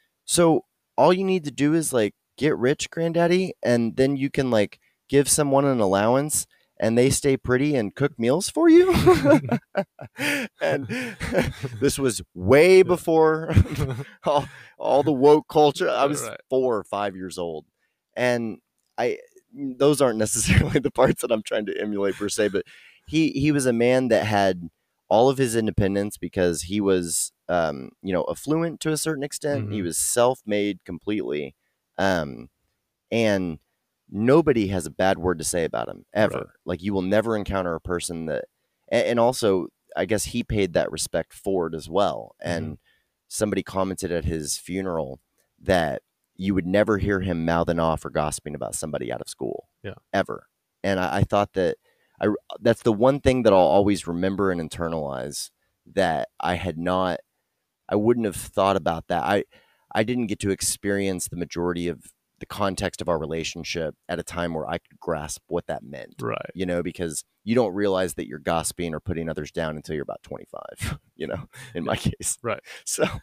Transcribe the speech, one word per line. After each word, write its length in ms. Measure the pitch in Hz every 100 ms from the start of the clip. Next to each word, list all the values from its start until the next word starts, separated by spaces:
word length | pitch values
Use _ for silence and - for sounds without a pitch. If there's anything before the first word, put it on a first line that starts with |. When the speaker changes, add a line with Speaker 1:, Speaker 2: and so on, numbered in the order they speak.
| _ _
Speaker 1:
"So 400 | - - 170 143 - _ _ -
all 160 | 147
you 120 | 185
need 200 | 190 185
to 60 | 143
do 240 | 120 143
is, 180 | 165 143
like, 220 | 127 104 - _ -
get 180 | 151 90
rich, 340 | 123 156 -
Granddaddy, 640 | - 165 165 170 180 185 -
and 340 | - 120 113 -
then 200 | 135 139
you 140 | 139
can, 200 | - 131
like, 280 | 110 101 - _ _ -
give 200 | 139 135
someone 360 | - 143 135 139
an 140 | 127
allowance, 680 | 98 98 107 131 151 - - _ _ -
and 200 | 110 117
they 100 | 131
stay 300 | 143 143 135
pretty 360 | - 127 147
and 200 | 139 101
cook 240 | - 143 -
meals 320 | 113 156 -
for 180 | 311 330
you?" 240 | 330 370
<laughs> 640 | 349 - 339 277 285 135 233 - - - - - - 294 285 226 -
And 260 | 156 151 123
<laughs> 920 | 247 247 196 - 214 - - 131 113
this 180 | 135 139
was 240 | 135 95 -
way 440 | 87 92 139 175 185
Speaker 2:
Yeah. 40 |
Speaker 1:
before 680 | 175 175 - 160 156 156 160 - - 151 139
<laughs> 360 | 123 143 -
all, 220 | 156 147 - - - -
all 240 | - 135
the 100 | 147
woke 340 | 135 143 151 -
culture. 400 | 156 147 - 170
I 180 | 120 143
was 160 | 143
Speaker 2:
Right. 180 | 117 - -
Speaker 1:
four 280 | 131 127 110
or 80 |
five 320 | 90 101 101 92
years 220 | 92 87
old. 280 | 85 78 - _ _ _ _ -
And 420 | 123 120 113 95 _ _ _ -
I, 200 | 120 - - _ _
those 460 | 135 139 127 139 139
aren't 180 | 131 110
necessarily 600 | 107 - - - - 143
<laughs> 0 |
the 100 | 135
parts 320 | - 131 -
that 80 | 120
I'm 100 | 110
trying 240 | - 110 101
to 140 | -
emulate 340 | 104 101 98
per 140 | 92 101
se, 200 | - 104
but 160 | 95 - - - _ -
he, 240 | 156 160
he 220 | 135 147
was 140 | 143 127
a 60 |
man 360 | 117 120 127 127
that 160 | 107 107
had 420 | 104 98 92 85 _ _ _ -
all 200 | 104 131
of 100 | 131
his 160 | 123
independence 600 | 113 107 - 98 101 104 -
because 440 | 87 98 90 80
he 180 | 85 104
was, 520 | 98 92 87 78 - - -
um, 420 | 87 80 71 64 -
you 100 | 95
know, 120 | 90 -
affluent 520 | - - 156 165 -
to 100 | 156
a 40 | 156
certain 260 | 160 151
extent. 480 | 147 - 147 143 107
He 80 | 104
Speaker 2:
Mm-hmm. 80 | 87
Speaker 1:
was 120 | 78
self-made 840 | - 120 120 131 104 104 101 92
completely. 720 | - 87 - 107 62 73 71 - _ _ _ -
Um, 500 | 98 90 73 58 62 _ _ _ _ _ -
and 480 | 113 110 98 90 76 _ _ _ _ _
nobody 580 | 98 117 151 156 120 98
has 180 | 95 76
a 40 |
bad 280 | 73 92 85
word 200 | 90 82
to 60 |
say 200 | - 87
about 240 | 78 57 53
him, 160 | 50 -
ever. 260 | - 104 65
Speaker 2:
Right. 80 | - _
Speaker 1:
Like, 180 | - 90
you 100 | 98
will 100 | 95
never 340 | 92 104 113 107
encounter 380 | 95 95 90
a 60 | 82
person 460 | - 87 - 82 80
that, 200 | 71 - _ _ _ -
a-, 180 | 120 95
and 120 | 120
also, 480 | 117 131 110 92 73 _ _ -
I 80 | 92
guess 180 | 107 -
he 160 | -
paid 300 | - 110 95
that 160 | 82 50
respect 400 | - - 85 -
forward 420 | - 101 95 82
as 140 | 82 78
well. 460 | 87 95 60 55 -
And 240 | 85 85 78
Speaker 2:
Mm-hmm. 80 | - _ _ _ _ -
Speaker 1:
somebody 340 | - 104 98
commented 480 | - 98 95 92 92
at 120 | 85
his 340 | 78 82 73 -
funeral 600 | - 92 95 82 69 65 _ _ _ _
that 400 | - 90 78 65 - _ _
you 180 | - 95
would 120 | 95 87
never 320 | 98 107 101
hear 220 | 101 98
him 240 | 92 85 82
mouthing 320 | 85 85 85
off 260 | 82 76
or 60 | 71
gossiping 440 | 73 76 - 76
about 200 | 73 55
somebody 360 | - 78 80 60
out 80 | 62
of 60 | -
school, 400 | - 64 - - _
Speaker 2:
Yeah. 120 | 104 - _
Speaker 1:
ever. 360 | 95 - 50 - _ _ _
And 140 | 98 95
I, 180 | 90 90
I 40 |
thought 300 | 101 101 101
that 220 | 95 87 - _ _ _ -
I, 80 | 107 101 - -
that's 220 | 117 113
the 100 | 123
one 280 | 104 127 139
thing 220 | 135 127
that 80 | 110
I'll 60 | 95
always 480 | 82 92 101 95 -
remember 440 | 85 95 95 98
and 100 | 87
internalize, 880 | 78 - 85 82 71 65 67 - - _ _ _ _
that 340 | 98 90 76 - -
I 160 | 85
had 220 | 90 92 80
not, 420 | 87 92 92 85 - _ _ _ _ _ -
I 80 | 104
wouldn't 300 | 110 120 107
have 100 | -
thought 400 | - - 98 95
about 320 | 82 82 -
that. 160 | 85
I, 200 | 65 101 - _ _ _ -
I 80 | -
didn't 240 | 110 123 113
get 120 | 101
to 100 | 101
experience 800 | 95 - - 101 101 98 90 -
the 80 | 87
majority 520 | 85 85 87 87 85
of 140 | 82 - _ _ _
the 80 | -
context 540 | - 98 90 95 -
of 80 | 80
our 100 | 80
relationship 760 | 76 82 78 85 80 85 78 - -
at 80 | 85
a 40 |
time 300 | - 87 87
where 160 | 80 -
I 80 | 85
could 240 | - _
grasp 420 | - 80 76 - -
what 200 | 85 -
that 140 | 78
meant. 340 | 69 69 50 -
Speaker 2:
Right. 300 | 58 - -
Speaker 1:
You 120 | - 92
know, 160 | 87
because 420 | 87 82 85 76 - _
you 100 | 104
don't 180 | 117 110
realize 420 | 95 101 92 92
that 120 | - 80
you're 120 | 76
gossiping 540 | 80 82 78 - 85
or 60 | 78
putting 300 | - 82 82
others 200 | 78 76
down 260 | - 80 78
until 180 | -
you're 80 | 78
about 200 | - -
twenty-five, 760 | - - - 50 - - - - _
<laughs> 80 | -
you 100 | 73
know, 220 | - - - -
in 100 | 85
my 100 | -
Speaker 2:
Yeah. 160 | 101 - -
Speaker 1:
case. 160 | - -
Speaker 2:
Right. 180 | 120 104 - -
Speaker 1:
So, 200 | - - - -